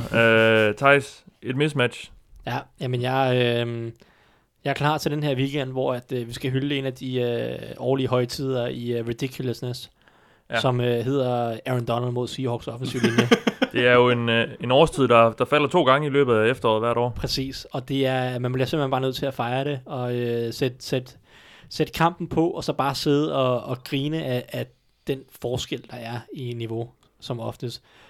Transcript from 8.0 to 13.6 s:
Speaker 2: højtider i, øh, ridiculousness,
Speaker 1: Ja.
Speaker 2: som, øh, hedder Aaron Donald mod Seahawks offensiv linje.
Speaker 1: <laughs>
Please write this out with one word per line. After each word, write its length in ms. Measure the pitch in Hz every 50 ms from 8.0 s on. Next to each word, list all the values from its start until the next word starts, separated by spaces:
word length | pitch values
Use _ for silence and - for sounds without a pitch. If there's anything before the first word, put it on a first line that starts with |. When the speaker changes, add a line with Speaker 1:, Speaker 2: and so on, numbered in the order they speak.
| 131 127
Speaker 2:
højtider 580 | 127 127 123 120 - - 143 131 131 123 117 123
i, 240 | 131 127 120 120 120
øh, 160 | 117 117 117
ridiculousness, 840 | 117 117 147 131 131 - 127 127 117 - - 123 123 - - - _ _ _ _ _ _ _ _ _ _ _ _
Speaker 1:
Ja. 100 | 120 117
Speaker 2:
som, 200 | - 135 127 123
øh, 240 | 120 123 120 117 117
hedder 540 | 123 139 143 127 123 123 120 120 117 113 113 -
Aaron 180 | 123 127 123 120
Donald 280 | 117 117 120 120 123 120
mod 160 | 123 123 117
Seahawks 400 | - - 131 123 120 117 - -
offensiv 320 | 117 117 131 127 117 123
linje. 280 | 113 - 113 117 120 120 - - - -
Speaker 1:
<laughs> 220 | - -